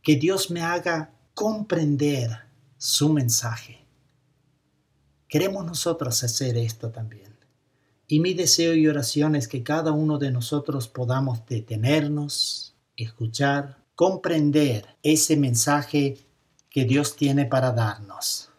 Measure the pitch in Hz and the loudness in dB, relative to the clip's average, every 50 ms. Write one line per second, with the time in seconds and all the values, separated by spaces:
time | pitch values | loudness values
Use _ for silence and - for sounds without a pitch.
0 | _ - 151 127 147 180 196 185 - - 170 170 165 170 175 180 170 180 165 160 | _ 4 4 4 4 0 0 0 -2 -4 -4 -4 -4 -2 -4 -2 -2 -2 -2 -2
1 | 156 - _ _ _ _ _ - 208 214 220 214 214 - - 170 156 147 143 131 | -4 -8 _ _ _ _ _ -4 -2 -2 -2 -4 -4 -2 -2 0 2 0 2 2
2 | 147 147 143 131 120 117 113 - - _ _ _ _ _ _ _ - - - - | 0 0 0 0 -2 -4 -6 -8 -14 _ _ _ _ _ _ _ -4 -2 0 2
3 | 143 151 156 147 127 120 113 - - 113 113 113 - - - - _ _ _ _ | 2 4 4 2 2 2 0 0 -2 -4 -8 -8 -12 -20 -20 -20 _ _ _ _
4 | _ _ _ _ _ _ _ _ _ _ _ _ _ _ _ _ _ _ _ _ | _ _ _ _ _ _ _ _ _ _ _ _ _ _ _ _ _ _ _ _
5 | _ _ _ _ _ _ - 151 180 196 190 196 180 165 170 - - 170 165 - | _ _ _ _ _ _ 0 0 0 0 -2 -4 -6 -6 -6 -4 -2 -2 -2 -2
6 | 143 120 117 - 123 120 - - 139 127 117 120 113 110 - - - 117 113 113 | -2 -2 -2 -2 -2 -2 -4 -2 -2 -2 0 0 -2 -2 -4 -8 -10 -10 -8 -10
7 | 113 107 - - - - - _ _ _ _ _ _ _ _ _ _ _ _ _ | -12 -12 -12 -18 -20 -20 -20 _ _ _ _ _ _ _ _ _ _ _ _ _
8 | _ - 151 151 170 180 180 175 180 - - - 165 165 165 160 156 156 151 143 | _ 0 0 2 2 2 0 0 2 2 4 4 4 4 4 4 4 4 2 0
9 | 131 - - 147 147 156 151 143 131 - - 123 117 - 147 160 160 160 151 151 | -2 -2 0 0 2 2 2 0 -2 -4 -8 -8 -4 -2 -2 0 0 0 0 2
10 | 156 151 151 139 143 135 127 123 117 - 151 147 139 - 139 135 120 - _ 127 | 0 0 0 0 -2 -2 -2 -2 -2 -2 -4 -4 -4 -4 -6 -6 -6 -8 _ -6
11 | 123 117 127 135 139 131 120 113 - _ 123 110 110 - 117 107 113 135 147 156 | -2 -2 0 0 0 -2 -4 -6 -6 _ -6 -6 -6 -6 -4 -2 2 2 2 2
12 | 151 147 151 147 147 143 - - - - - - - - _ _ _ _ _ - | 2 0 -2 -4 -4 -6 -4 -4 -4 -4 -6 -10 -12 -16 _ _ _ _ _ -10
13 | 117 113 - _ 117 113 - - 143 139 139 143 139 139 - _ _ _ _ - | -10 -10 -8 _ -8 -6 -2 0 0 2 2 0 -2 -6 -14 _ _ _ _ 2
14 | 165 190 190 - - 180 170 160 147 147 143 156 147 135 117 110 - - _ _ | 2 2 2 0 -2 0 2 2 2 4 4 4 2 2 0 -2 -6 -12 _ _
15 | - 147 156 151 - - 156 147 143 127 120 113 - 147 143 147 147 - - 147 | 2 2 2 2 4 2 2 2 4 2 2 2 2 2 2 0 0 0 0 0
16 | 139 139 135 - _ _ _ _ _ _ _ _ _ _ - 139 131 113 127 143 | 0 0 -2 -8 _ _ _ _ _ _ _ _ _ _ -2 0 2 4 2 2
17 | 147 143 - - 151 139 139 143 139 120 135 131 127 127 120 117 113 113 - - | 2 0 -2 0 0 2 4 2 2 2 2 2 2 2 2 0 0 0 -2 -6
18 | - - - - - - - - - _ _ | -14 -18 -14 -8 -6 -6 -6 -6 -10 _ _